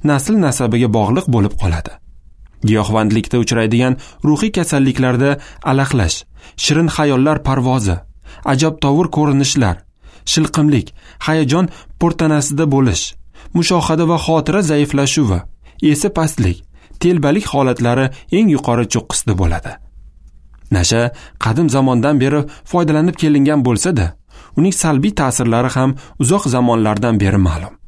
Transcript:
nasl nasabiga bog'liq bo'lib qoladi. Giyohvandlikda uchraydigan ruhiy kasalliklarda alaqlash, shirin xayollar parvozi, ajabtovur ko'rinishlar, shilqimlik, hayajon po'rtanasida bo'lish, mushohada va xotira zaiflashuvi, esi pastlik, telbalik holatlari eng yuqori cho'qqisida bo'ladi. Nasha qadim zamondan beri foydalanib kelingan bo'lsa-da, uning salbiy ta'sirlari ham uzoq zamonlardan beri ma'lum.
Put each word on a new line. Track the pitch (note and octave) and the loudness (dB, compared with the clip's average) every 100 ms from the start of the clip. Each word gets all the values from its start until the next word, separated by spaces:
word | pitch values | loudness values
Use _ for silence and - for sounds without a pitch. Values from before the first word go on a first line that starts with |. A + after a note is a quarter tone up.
| D3+ | 0
nasl | D3 C3+ G#3+ | 0 0 2
nasabiga | D#3 - A#2+ A#2 A#2+ A2 | 2 0 0 0 2 0
bog'liq | G#2 D3 F3 | 0 0 0
bo'lib | A#2 G2+ - | 0 0 0
qoladi. | G2 E2 - - - - - - - - G#2 | -2 -2 -6 -16 -20 -20 -20 -20 -20 -6 0
Giyohvandlikda | A2 G#2 A2 G#2+ A2 - B2 | 0 0 0 0 0 0 -2
uchraydigan | A2 A#2 A2 A#2 B2+ B2+ - - D3 | 0 0 0 2 0 -2 -8 -4 -2
ruhiy | D3+ A3 G3 | 0 0 -2
kasalliklarda | D#3+ D3 C3+ C#3 B2+ B2+ C#3 C#3 - - - | -2 0 0 0 0 2 0 -2 -8 -10 -2
alaqlash, | C3+ C3+ C#3 E2+ - - - - - | -2 0 0 -2 -4 -12 -20 -20 -8
shirin | - D3+ E3 - | -2 0 0 0
xayollar | D3 B2+ C#3+ D3 C3+ | 0 2 2 0 -2
parvozi, | C3 B2 B2+ G2+ F2 - - - - - | 0 0 0 0 -4 -8 -20 -20 -10 -2
ajabtovur | C3+ D#3+ D#3 C#3 C#3+ F3 - | 0 0 0 0 2 0 0
ko'rinishlar, | D3+ C#3 C3+ C#3+ G#2+ F2 - _ - - - | 0 2 0 0 0 -2 -10 _ -20 -16 -4
shilqimlik, | - D3 - D3+ C3+ - - - - - | -2 0 0 2 2 -2 -14 -20 -10 -2
hayajon | D#3+ C#3 D#3+ F3+ - - - | 0 2 0 0 -6 -20 -2
po'rtanasida | E3+ E3 D#3+ D3+ C3+ D3 D#3 | -2 0 0 0 -2 -2 0
bo'lish, | C3+ C3 F2+ - - - - - F3 | 2 2 0 -6 -12 -20 -20 -6 -2
mushohada | E3 F3+ - D#3+ E3 | 0 0 0 0 0
va | E3+ - | 0 0
xotira | D#3+ D#3 F#3+ E3 | 0 0 0 0
zaiflashuvi, | D3 C#3+ C#3 C#3 - B2 F2+ - - - - D3+ | 0 0 0 0 0 0 0 -4 -20 -20 -2 0
esi | D3 G3+ - | 2 0 -2
pastlik, | D#3+ - F2+ F2 - - - - | -2 0 -2 -2 -12 -20 -20 -2
telbalik | F3 F3+ C#3+ F3 - | 0 2 2 0 0
holatlari | C#3 C3 B2 A#2+ B2 C3 C3+ - F3+ | 0 0 0 0 0 -2 -6 -4 0
eng | A3 | 2
yuqori | C#3 - A#2 A2+ | 2 0 -2 0
cho'qqisida | A#2 - - - F#2+ | -4 -4 -6 -2 0
bo'ladi. | F2 F2 - - - - - - - - - - - | 0 -2 -6 -16 -20 -20 -20 -20 -20 -20 -20 -20 -4
Nasha | G2 E2+ A2+ A#2+ - - - | -2 0 0 -2 -6 -20 -6
qadim | A2+ A#2 E3 | -2 0 0
zamondan | C3+ C3+ B2 C#3 D3 | 2 2 2 2 2
beri | C3+ D3 C#3+ - - | 2 0 -4 -12 -4
foydalanib | F3+ D#3+ D#3 E3+ E3+ | -2 0 2 0 0
kelingan | D#3 D3 C#3 D3+ B2 | 2 4 4 2 2
bo'lsa-da, | A2 A2 D3 E2 - _ - - - | 0 0 0 -2 -6 _ -20 -8 0
uning | F#3 F#3 | 0 0
salbiy | E3 C#3 F#3 G3+ | 0 0 0 0
ta'sirlari | B2+ - A#2 A#2 B2 C3 | -2 0 0 0 0 0
ham | C3 C#3 - - | -2 -2 -12 -4
uzoq | A#2+ G3 C#3 | 0 0 0
zamonlardan | B2 B2 A2+ G#2+ G#2 A#2 A2 | 0 2 2 2 0 0 0
beri | G2 G2 F2 | 2 2 0
ma'lum. | D#2+ F2+ - | -2 -10 -16